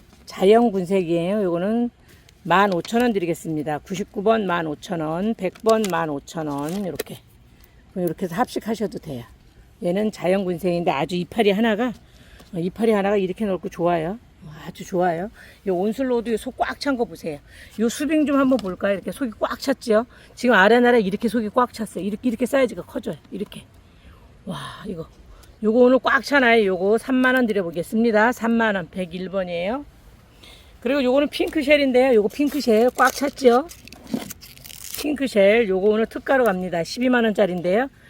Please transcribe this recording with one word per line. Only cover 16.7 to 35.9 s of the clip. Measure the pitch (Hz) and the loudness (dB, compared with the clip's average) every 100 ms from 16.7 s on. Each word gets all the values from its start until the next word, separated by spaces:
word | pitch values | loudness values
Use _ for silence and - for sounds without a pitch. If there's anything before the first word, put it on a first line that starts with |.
| 262 | -4
찬 | 294 254 | -4 -2
거 | 208 | -4
보세요. | 165 175 143 - - - - | -6 -10 -10 -14 -20 -16 -2
요 | 226 | -2
수빙 | - 285 311 285 | -2 0 2 2
좀 | 277 | 2
한번 | 269 262 | 2 2
볼까요? | 190 180 196 196 | -2 -4 -2 -2
이렇게 | 202 | -4
속이 | - 262 - | -6 -8 -4
꽉 | - 247 | -6 -4
찼죠? | - 269 247 208 247 - - - | -4 -4 2 2 0 -14 -20 -2
지금 | 240 | 4
아래나라 | 208 196 240 240 240 | 6 6 6 6 4
이렇게 | 190 202 233 | 2 -2 -2
속이 | 233 214 | -2 -2
꽉 | 254 240 | 0 0
찼어요. | - 214 190 | -4 -10 -6
이렇게, | 196 202 254 | -6 -4 -4
이렇게 | 226 240 | -2 -2
사이즈가 | 269 247 175 | 0 0 -2
커져요. | - 254 220 156 _ | -10 -10 -8 -12 _
이렇게. | 202 208 - - - _ - - - - - - | -12 -10 -12 -20 -20 _ -20 -20 -20 -20 -18 -14
와, | 147 135 - 220 | -12 -12 -14 -12
이거. | 170 160 - - - - - | -12 -14 -18 -20 -20 -20 -4
요거 | 214 233 | 0 4
오늘 | 247 262 | 6 6
꽉 | - 262 - | 2 0 2
차나요? | 285 240 233 202 | 2 4 4 4
요거 | 180 196 226 | 2 2 0
삼만 | - 254 254 254 | 0 0 2 2
원 | 240 | 2
드려보겠습니다. | 202 170 175 160 220 233 208 226 | 0 -2 -6 -4 0 2 4 2
삼만 | 240 226 233 226 196 | 2 0 2 2 0
원. | 160 | -6
백일 | 190 180 180 185 | -8 -8 -8 -6
번이에요. | 190 180 170 180 269 285 - - - - - - - - - | -6 -4 -4 -4 -6 -10 -20 -20 -20 -20 -20 -20 -20 -20 -8
그리고 | 233 285 | -2 0
요거는 | 247 269 294 | 2 2 0
핑크쉘인데요. | - 349 320 269 294 277 247 269 226 | -2 -2 -2 4 4 6 4 6 4
요거 | 202 | 2
핑크쉘 | - 294 294 247 214 247 - | 0 -2 0 2 4 4 4
꽉 | 254 | 2
찼죠? | - 277 - 262 240 339 - - - - - - - - - - - - - | 2 -6 4 4 4 0 -14 -20 -20 -10 -8 -8 -16 -20 -20 -20 -18 -14 -8
핑크쉘. | 294 277 269 208 196 226 214 | -6 -4 0 4 6 4 2
요거 | 185 | 2
오늘 | 202 | 2